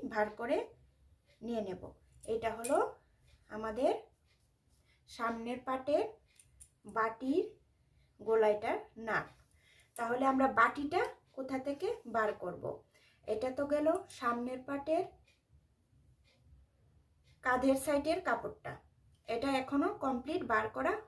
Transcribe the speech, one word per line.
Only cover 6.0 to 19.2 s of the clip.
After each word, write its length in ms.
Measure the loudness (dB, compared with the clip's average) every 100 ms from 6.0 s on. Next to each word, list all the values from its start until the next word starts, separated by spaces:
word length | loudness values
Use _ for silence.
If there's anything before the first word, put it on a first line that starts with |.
| 0 -6 _ _ _ _ -20 _ -6 -2
বাটির 480 | 0 0 0 0 0 -6 _ _ _ _ _ _
গোলাইটার 580 | 2 4 6 4 0 -4 -6 -10 -4
নাপ। 200 | -2 -4 -10 _ _ _ -20 _ -6
তাহলে 280 | -2 2 4
আমরা 140 | 4 4 6
বাটিটা 440 | 4 4 0 0 0 -2 _ -12
কোথা 200 | -6 -4 -4
থেকে 220 | -4 -4 -4 -4
বার 160 | 0 0 0
করব? 220 | -6 -6 -8 -8 -14 _ _ _ -6
এটা 200 | -2 -2 -2
তো 40 | 0
গেল 140 | 2 4 2 -2 -4
সামনের 420 | -2 0 -2 -6 -6
পাটের 380 | -6 0 0 0 -8 _ _ _ -20 _ _ _ _ _ _ _ _ _ -20 _ _ _ _ _ _ _ _
কাঁধের 340 | 0 4 4 4
সাইডের 340 | 2 0 2 0 0
কাপড়টা, 440 | 0 -2 -8 -12 -14 -16 _ _ _